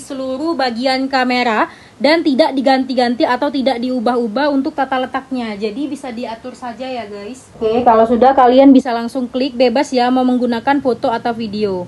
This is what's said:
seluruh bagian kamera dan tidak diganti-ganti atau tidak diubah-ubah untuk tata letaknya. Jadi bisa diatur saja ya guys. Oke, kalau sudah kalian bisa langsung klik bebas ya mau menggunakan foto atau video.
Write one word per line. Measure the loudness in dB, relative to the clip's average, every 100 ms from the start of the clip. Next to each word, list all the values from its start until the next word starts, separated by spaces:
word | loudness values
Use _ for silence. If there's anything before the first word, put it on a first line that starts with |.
seluruh | -10 -8 -6 -4 -4 -2
bagian | -2 -2 -2 -2 -2
kamera | 0 0 0 0 0 -2 -6 -20 -2
dan | 2 2 2
tidak | 2 2 2
diganti-ganti | 2 2 0 0 0 0 0
atau | 0 -2
tidak | -2 -2 -2
diubah-ubah | -2 -2 0 0 -2 -2 0
untuk | 0 -2
tata | -2 -2 -2
letaknya. | -4 -6 -8 -8 -8
Jadi | -6 -6 -6 -8
bisa | -8 -10
diatur | -10 -10 -10 -14 -14
saja | -14 -12 -10
ya | -10 -10
guys. | -12 -14 -16 -18 -4
Oke, | 0 2 4
kalau | 4 4
sudah | 4 4
kalian | 6 6 8 8
bisa | 8 4
langsung | -4 -4 -6 -6
klik | -4 -4
bebas | 0 2 2 0
ya | 0 2
mau | 2 2
menggunakan | 0 0 -2 0 0
foto | 0 -2 -2
atau | -2 -4
video. | -4 -6 -4 -4 -4